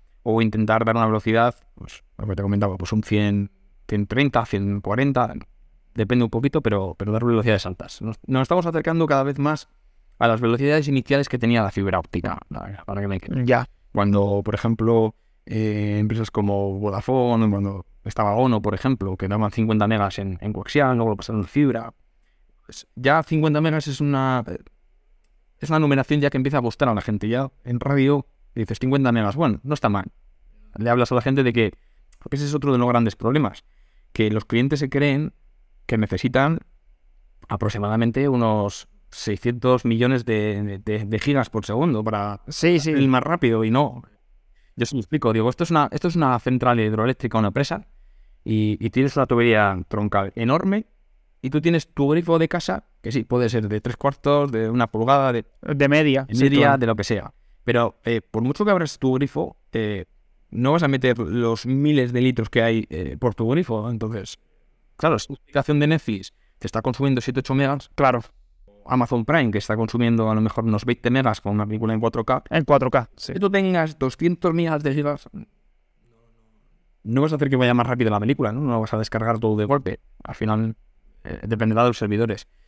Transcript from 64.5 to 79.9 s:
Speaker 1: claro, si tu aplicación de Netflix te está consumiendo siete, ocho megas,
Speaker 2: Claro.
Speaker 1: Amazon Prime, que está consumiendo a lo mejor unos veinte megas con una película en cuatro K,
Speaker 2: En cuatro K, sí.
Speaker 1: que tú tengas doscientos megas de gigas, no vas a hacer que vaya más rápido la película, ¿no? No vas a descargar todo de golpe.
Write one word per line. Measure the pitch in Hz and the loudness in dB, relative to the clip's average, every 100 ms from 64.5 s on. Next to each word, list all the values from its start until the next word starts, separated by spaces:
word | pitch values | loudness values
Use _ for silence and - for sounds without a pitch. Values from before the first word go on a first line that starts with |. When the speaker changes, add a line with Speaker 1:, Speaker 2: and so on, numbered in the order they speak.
| _ _ _ _ - | _ _ _ _ -2
Speaker 1:
claro, | 160 113 | 0 0
si | - | -4
tu | |
aplicación | - _ 139 143 147 | -14 _ -2 0 2
de | 147 | 2
Netflix | 160 - 98 - - _ _ | 2 -2 -6 -10 -20 _ _
te | - | -6
está | 113 | -2
consumiendo | 131 123 135 127 | -2 0 0 0
siete, | 127 127 | -2 -4
ocho | - | -2
megas, | 135 135 143 - | 0 0 -2 -6
Speaker 2:
Claro. | - 135 120 - _ _ _ - _ - | 0 2 2 -4 _ _ _ -20 _ -2
Speaker 1:
Amazon | 127 120 120 | 0 2 0
Prime, | 110 160 120 | 2 2 2
que | 101 | 0
está | - 110 | -2 -2
consumiendo | 110 117 117 113 110 | -2 0 2 2 2
a | |
lo | 107 | 2
mejor | 110 - | 2 0
unos | 113 104 | 0 0
veinte | 123 120 120 | -2 -2 0
megas | 131 127 104 | 0 0 -2
con | 101 | -2
una | 104 | -4
película | 107 107 110 | -2 -4 -2
en | 110 | 0
cuatro | 113 117 | -2 -2
K, | 110 131 - | -2 -4 -2
Speaker 2:
En | 165 | -2
cuatro | 147 143 127 | 2 2 2
K, | 131 113 - | 0 -2 -10
sí. | - | -12
Speaker 1:
que | 185 | -2
tú | 196 | 0
tengas | 196 190 175 156 - | 2 0 0 -2 -2
doscientos | 131 - 170 175 180 | -4 0 -2 0 0
megas | 165 165 151 | 0 0 -2
de | 147 | -2
gigas, | 143 143 147 - - - _ _ _ _ _ _ _ _ _ _ _ _ _ _ _ | -2 -2 -6 -12 -20 -20 _ _ _ _ _ _ _ _ _ _ _ _ _ _ _
no | 107 127 | -2 0
vas | 156 | 2
a | 147 | 0
hacer | 139 | 2
que | 131 | 4
vaya | 123 | 4
más | 123 117 | 4 2
rápido | 123 113 | 2 2
la | 104 | 2
película, | 110 143 110 | 0 0 -2
¿no? | 120 | -2
No | 143 117 | -2 -2
vas | 110 | -2
a | 110 | -4
descargar | 110 110 113 113 | -4 -2 -2 0
todo | 110 107 | 0 0
de | |
golpe. | 107 139 92 | 0 0 -2